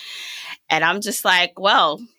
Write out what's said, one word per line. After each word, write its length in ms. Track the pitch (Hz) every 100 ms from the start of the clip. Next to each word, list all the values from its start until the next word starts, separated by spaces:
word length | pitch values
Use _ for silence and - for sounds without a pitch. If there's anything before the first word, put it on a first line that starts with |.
| - - - - - - -
And 140 | 156
I'm 160 | 160 202
just 240 | 208 -
like, 340 | 202 180 175 180
"Well, 440 | 190 247 160 151 240